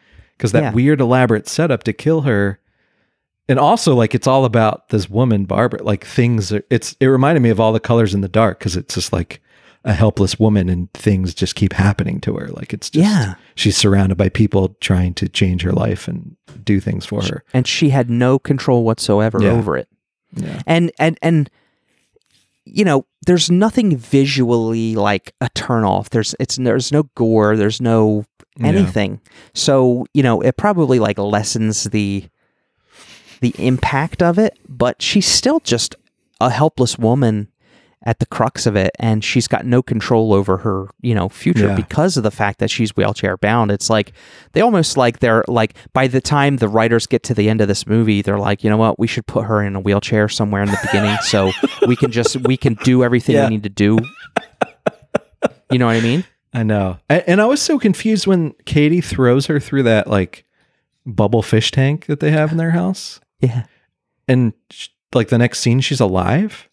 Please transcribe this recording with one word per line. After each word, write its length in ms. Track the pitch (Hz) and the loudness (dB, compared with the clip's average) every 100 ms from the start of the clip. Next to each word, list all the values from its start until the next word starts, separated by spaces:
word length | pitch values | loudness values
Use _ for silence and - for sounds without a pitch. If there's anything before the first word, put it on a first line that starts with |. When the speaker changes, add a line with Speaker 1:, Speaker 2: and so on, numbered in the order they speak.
| _ - _ - | _ -20 _ -6
Speaker 1:
'cause 140 | 113 | 0
that 100 | 117 | 0
Speaker 2:
Yeah. 100 | 131 | 0
Speaker 1:
weird 280 | 113 135 147 | 2 2 2
elaborate 480 | 120 127 123 107 - | 2 2 2 0 -2
setup 360 | - 160 117 | -2 -2 -2
to 100 | - | -4
kill 280 | - 151 160 | -4 -2 0
her." 360 | 135 104 101 98 _ _ _ _ _ _ _ _ - | 0 0 -2 -4 _ _ _ _ _ _ _ _ -2
And 100 | 131 | 2
also, 360 | 147 233 - | 2 2 2
like, 200 | 123 110 | 2 2
it's 120 | 123 135 | 0 2
all 180 | 135 | 2
about 460 | 127 117 110 - _ | 2 2 0 -2 _
this 180 | 107 90 | -4 -2
woman, 380 | 104 127 104 92 | 0 0 0 0
Barbara, 360 | 95 120 - | 0 0 -2
like, 220 | - 101 | -4 -4
things 480 | - - 120 113 92 | -4 0 0 0 -2
are, 100 | 104 - | -6 -2
it's, 280 | 120 - - | -4 -4 0
it 60 | 131 | 2
reminded 340 | 131 139 165 | 4 4 4
me 80 | 117 | 4
of 120 | 104 | 4
All 120 | 110 | 2
the 80 | 110 | 0
Colors 320 | - 117 107 | 2 2 2
in 60 | 101 | 0
the 80 | 95 | 0
Dark, 320 | 107 110 - | 2 2 0
'cause 160 | 87 90 | -4 -4
it's 180 | - | -6
just, 160 | 92 - | -6 -4
like, 300 | 90 87 - _ _ _ _ | -4 -6 -12 _ _ _ _
a 120 | - | -4
helpless 440 | 104 110 - 95 - | 2 2 2 0 2
woman 300 | 110 104 90 | 2 2 2
and 240 | 90 90 | -2 -4
things 400 | - 107 95 92 | -4 0 0 -2
just 220 | - 95 | -4 -6
keep 180 | - 101 | -2 -2
happening 480 | - 98 - - - | 2 0 0 -4 -4
to 160 | - - | -6 -6
her. 120 | - | -8
Like, 260 | - - | -12 -12
it's 160 | 104 - | -12 -4
just, 120 | 151 | 0
Speaker 2:
Yeah. 320 | 202 202 101 90 _ | 2 2 -2 -6 _
Speaker 1:
she's 240 | - 104 - | -4 -2 2
surrounded 380 | 104 98 95 92 | 2 2 2 0
by 100 | 95 | 0
people 480 | - 104 98 95 - | 2 0 2 -2 -4
trying 320 | - 92 90 | -2 0 0
to 120 | - 90 | -2 -6
change 360 | - 95 90 | -2 -2 0
her 100 | 90 | -2
life 340 | - 110 98 - | -2 -2 -4 -8
and 300 | - - - _ - | -12 -12 -20 _ -10
do 180 | 101 98 | -2 -2
things 260 | 107 98 - | -2 -6 -6
for 160 | 107 | -6
her. 200 | 98 - - | -6 -8 -4
Speaker 2:
And 120 | 127 123 | -4 -2
she 220 | - 147 | 0 0
had 220 | 135 120 | 2 0
no 280 | 117 123 135 | 0 2 0
control 460 | - 135 - 120 | 0 -2 0 0
whatsoever 540 | 113 110 - 104 110 95 | 0 -2 0 0 0 0
Speaker 1:
Yeah. 100 | 101 | 0
Speaker 2:
over 260 | 113 104 65 | 0 0 -4
it. 100 | - _ _ _ _ - | -6 _ _ _ _ -12
Speaker 1:
Yeah. 240 | - - - | -10 -8 -2
Speaker 2:
And, 260 | 170 170 - | 0 0 0
and, 180 | 160 156 | -2 0
and, 260 | 160 160 139 _ _ _ _ _ _ _ _ _ _ _ - | 0 2 0 _ _ _ _ _ _ _ _ _ _ _ -6
you 180 | 185 | 0
know, 220 | 185 139 - _ - | 2 2 -2 _ 0
there's 240 | 175 165 | 2 2
nothing 460 | 175 214 254 208 131 | 2 2 2 0 -2
visually, 1000 | - 139 139 135 120 117 113 113 113 110 | 0 2 2 0 0 0 0 -2 -2 -2
like, 380 | 101 98 - _ | 0 -2 -6 _
a 80 | 120 | -8
turn 300 | - - 117 | -6 -4 0
off. 260 | 101 95 104 | 0 0 -2
There's, 240 | 117 107 - | -4 -4 -6
it's, 180 | 127 - | -6 -2
there's 360 | 127 123 123 | 0 0 0
no 120 | 147 147 | -2 -2
gore. 420 | - 113 110 104 110 | -2 2 2 2 2
There's 240 | 104 110 | 0 -2
no 460 | 123 113 107 107 104 _ _ - | 0 2 2 0 -6 _ _ -4
Speaker 1:
Yeah. 80 | 113 | 0
Speaker 2:
anything. 540 | 196 131 104 98 110 - - - | 2 2 0 -4 -6 -16 -20 -14
So, 520 | - - 135 127 123 - | -4 2 4 4 0 -2
you 100 | 147 | 0
know, 200 | 131 113 | 2 2
it 160 | 127 - | 0 0
probably, 400 | 208 180 139 127 | 0 0 2 2
like, 200 | 107 104 | 2 -2
lessens 640 | 101 104 104 113 107 104 | -2 -2 -2 -2 -2 -2
the, 400 | 107 107 101 98 - _ _ _ _ _ _ - - - _ - | -4 -4 -4 -6 -10 _ _ _ _ _ _ -20 -20 -20 _ -6
the 140 | 120 - | -6 -2
impact 640 | 120 127 - 139 156 - | -2 -2 -2 -2 -4 0
of 160 | 175 175 | 0 2
it, 200 | 214 - - | 0 -2 -16
but 320 | 123 123 - | -4 -4 -2
she's 260 | - 202 - | -2 -2 0
still 340 | - 262 311 | 0 0 0
just 360 | - 117 - - _ _ _ _ | 0 -4 -4 -10 _ _ _ _
a 100 | 123 | -2
helpless 480 | 113 156 - 123 - | 2 0 0 -2 0
woman 500 | 113 135 120 107 104 _ _ _ _ _ | 0 2 0 0 -6 _ _ _ _ _
at 160 | 117 - | -6 -4
the 60 | |
crux 400 | - - 113 - | -4 -2 -2 0
of 120 | 113 101 | -2 0
it, 140 | 95 - | 0 -2
and 240 | 113 110 | -2 0
she's 240 | - 131 - | 0 -2 -2
got 200 | 123 123 | -4 0
no 160 | 123 | 0
control 500 | - 113 - 117 110 | 0 -4 0 0 2
over 240 | 98 98 95 | 2 2 -2
her, 300 | 113 95 98 _ | -2 -6 -8 _
you 120 | 123 | -4
know, 140 | 107 90 | -2 -2
future 380 | - - 117 101 | -4 -2 0 2
Speaker 1:
Yeah. 80 | |
Speaker 2:
because 420 | 95 87 - 180 147 | 0 -2 -2 0 0
of 60 | |
the 80 | 107 | -2
fact 280 | - 101 - | -2 -4 -2
that 120 | 107 | -4
she's 260 | - 110 - | -2 -4 -2
wheelchair 400 | 104 104 98 95 | -2 -2 -4 -2
bound. 340 | 104 117 104 | 0 0 0
It's 200 | 101 - | -2 0
like, 220 | 110 - - - - - | -2 -2 -10 -20 -20 -6
they 100 | - | 0
almost, 340 | 233 196 156 131 | 2 2 0 0
like, 220 | 123 120 | 0 2
they're, 260 | 120 113 - | 2 2 2
like, 260 | 117 110 - - | 0 -2 -6 -6
by 140 | 131 135 | -2 0
the 160 | 131 | 0
time 340 | - 147 143 135 | 0 2 2 2
the 120 | 107 | 0
writers 380 | 110 113 117 - | 2 2 2 0
get 160 | 120 | -2
to 100 | - | 0
the 160 | 110 107 | 0 2
end 100 | 110 | 2
of 80 | 101 | 0
this 180 | 98 - | -2 0
movie, 360 | 113 110 101 | 2 2 0
they're 160 | 98 101 | 0 -2
like, 260 | 101 104 | -2 -2
"You 60 | 107 | 0
know 80 | 107 | 2
what? 200 | 113 - | 2 0
We 80 | 113 | -4
should 200 | - - | -4 -6
put 180 | - | -6
her 180 | 107 107 | -2 -2
in 140 | 101 98 | -2 -4
a 40 | |
wheelchair 500 | 98 101 - 107 107 | -2 -2 0 0 0
somewhere 320 | - 104 101 | -2 -2 -2
in 80 | 101 | -2
the 80 | 98 | -2
beginning 320 | - 101 104 104 | -2 -2 0 -2
so 280 | - 104 95 - - | -2 0 0 0 -4
Speaker 1:
<laughs> 180 | - 123 | 0 0
Speaker 2:
we 80 | |
can 160 | 123 131 | 0 0
just, 260 | 117 113 131 | 0 -2 -2
we 180 | 131 131 | -2 0
can 160 | 139 113 | 0 0
do 200 | 131 127 | 2 2
everything 300 | 123 123 - | 4 2 2
Speaker 1:
Yeah. 100 | 113 | 2
Speaker 2:
we 60 | 110 | 2
need 140 | 110 | -2
to 40 | 104 | -6
do." 300 | 101 101 113 120 - - - - _ - _ - - _ - - _ - - - | 0 2 2 0 -10 -10 -8 -8 _ -8 _ -10 -10 _ -8 -8 _ -6 -6 -4
You 80 | 127 | 0
know 80 | 120 | 2
what 100 | 113 | 2
I 40 | |
mean? 240 | 117 151 - _ _ | 0 -2 -4 _ _
Speaker 1:
I 80 | 120 | -4
know. 360 | 107 104 95 90 - | -2 0 -2 -6 -2
A-, 180 | 160 - | -2 2
and 120 | 190 | 2
I 40 | 220 | 2
was 140 | 294 | 0
so 180 | - 294 | 0 0
confused 480 | 214 - 220 214 196 | 0 0 -2 -2 0
when 280 | 180 156 - | 0 0 -6
Katie 360 | - 147 151 175 | -4 0 2 2
throws 420 | - - 123 131 135 | -2 0 2 2 0
her 140 | 147 | -4
through 220 | - 139 | -2 0
that, 260 | 117 110 - | 2 2 2
like, 380 | 104 90 - _ _ _ _ _ _ 131 | 0 -2 -8 _ _ _ _ _ _ -8
bubble 360 | 101 104 113 | -2 2 0
fish 280 | - 110 - | 2 0 0
tank 360 | - 135 151 - | 0 0 -2 -4
that 140 | 147 | -4
they 100 | 151 | 0
have 200 | 156 156 | 0 0
in 60 | 165 | -2
their 140 | 165 | -2
house. 500 | 170 185 190 - - _ _ | 0 -2 -4 -10 -18 _ _
Speaker 2:
Yeah. 240 | 131 120 - _ _ _ _ _ - | -2 -2 -8 _ _ _ _ _ 0
Speaker 1:
And 280 | 127 117 - _ | 2 2 -2 _
sh-, 180 | - - _ _ | -20 -20 _ _
like, 140 | 127 107 | -2 2
the 100 | 117 | 2
next 220 | 120 - | 0 0
scene, 200 | 120 127 | 0 0
she's 200 | - 131 | 0 0
alive. 640 | 101 92 90 139 214 - - | 0 0 0 0 -2 -8 -20